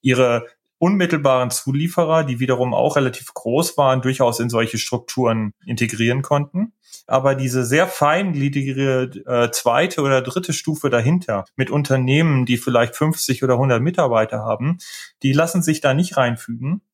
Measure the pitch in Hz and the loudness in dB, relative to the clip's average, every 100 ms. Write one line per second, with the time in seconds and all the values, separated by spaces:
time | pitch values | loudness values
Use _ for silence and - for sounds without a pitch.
0 | 131 127 127 120 110 _ _ _ 170 202 | 2 4 4 2 -4 _ _ _ 0 2
1 | 175 165 139 127 123 - - 139 170 180 | 0 2 2 2 0 -4 -4 -2 -2 0
2 | 160 160 143 120 127 123 127 - 131 147 | 0 0 0 -4 -2 0 0 0 2 2
3 | 131 123 - - 117 131 170 - 139 131 | 0 -4 -14 -10 -4 -2 -2 0 2 2
4 | 127 131 123 113 120 113 113 110 - 120 | 0 0 0 0 -2 0 -2 -4 -4 -6
5 | - - 123 113 107 - - 117 117 110 | -6 -2 0 0 -4 -8 -8 -4 -4 0
6 | 117 127 135 143 143 180 226 _ _ - | 0 0 0 -2 -2 -4 -6 _ _ -20
7 | - 131 139 131 131 127 120 147 185 - | -2 2 2 0 0 0 2 2 2 2
8 | 147 165 196 147 143 139 135 135 135 131 | 2 2 0 -2 -2 -2 -4 -2 0 0
9 | 127 135 - 120 120 - 120 120 175 170 | -2 -8 -4 0 0 0 0 2 0 0
10 | 139 135 127 175 180 147 - 147 143 120 | 2 2 0 -6 -4 -6 -4 -2 0 2
11 | 117 180 175 101 92 - - 147 139 131 | 2 0 0 -6 -6 -6 -2 -2 0 0
12 | 127 143 165 139 120 120 - 120 117 - | 2 2 4 2 2 0 2 2 2 0
13 | 156 160 - 131 131 123 135 117 139 180 | -2 0 -2 -2 0 2 2 2 0 0
14 | 143 117 110 113 110 107 131 175 - - | 2 2 0 -4 -4 -4 -2 -4 -8 -18
15 | - _ 135 139 165 180 156 151 143 135 | -18 _ 0 2 2 0 0 0 2 2
16 | 175 - 123 117 - 117 131 196 _ | 0 0 0 -2 -8 -8 -6 -6 _